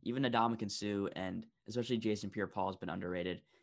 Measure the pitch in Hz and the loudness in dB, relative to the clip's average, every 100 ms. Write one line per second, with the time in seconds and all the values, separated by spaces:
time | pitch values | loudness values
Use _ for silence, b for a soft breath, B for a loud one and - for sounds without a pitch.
0 | - 127 131 117 117 113 104 - 104 101 | -6 0 2 4 4 2 -2 -2 0 0
1 | 98 - 92 92 - _ - 117 117 120 | 0 -2 -4 -4 -8 _ -6 -2 0 2
2 | 110 104 101 107 92 104 95 95 90 87 | 2 0 -2 -2 -2 0 0 0 -4 -2
3 | 90 90 90 90 b b | -2 0 -2 -4 b b